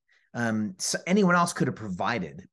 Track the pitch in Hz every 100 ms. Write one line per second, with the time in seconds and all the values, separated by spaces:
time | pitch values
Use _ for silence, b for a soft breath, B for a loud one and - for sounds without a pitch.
0 | _ b b 120 117 110 107 92 - -
1 | - 196 190 175 175 - 143 - 110 90
2 | 98 117 82 73 -